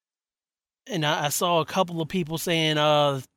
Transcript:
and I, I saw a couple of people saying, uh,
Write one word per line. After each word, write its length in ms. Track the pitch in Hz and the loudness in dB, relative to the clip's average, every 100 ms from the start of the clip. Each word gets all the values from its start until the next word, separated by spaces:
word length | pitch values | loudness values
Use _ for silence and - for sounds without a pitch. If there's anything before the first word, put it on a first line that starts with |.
| _ _ _ _ _ _ _ _ - | _ _ _ _ _ _ _ _ -8
and 180 | 175 151 | -4 -2
I, 200 | 170 147 | -2 -2
I 40 | |
saw 300 | - 180 170 | -2 0 0
a 60 | 151 | 0
couple 360 | 196 180 165 | -2 -2 -4
of 60 | 160 | -4
people 300 | 190 151 160 | -4 -4 -4
saying, 400 | 185 165 156 151 | -2 0 2 2
uh, 440 | 151 147 143 135 - | 4 4 4 0 -6